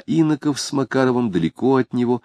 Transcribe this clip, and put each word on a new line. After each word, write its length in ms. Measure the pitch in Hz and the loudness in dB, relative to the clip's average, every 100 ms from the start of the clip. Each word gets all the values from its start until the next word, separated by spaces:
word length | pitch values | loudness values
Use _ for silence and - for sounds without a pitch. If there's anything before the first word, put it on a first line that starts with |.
| - | 2
Иноков 540 | 156 156 147 151 131 | 2 2 0 -2 -4
с 120 | - | -4
Макаровым 580 | 139 131 135 127 123 120 | -4 -2 0 2 0 -2
далеко 460 | 87 80 - 123 131 | 0 -2 0 0 2
от 140 | 127 | 0
него 300 | 123 120 123 | -2 0 -2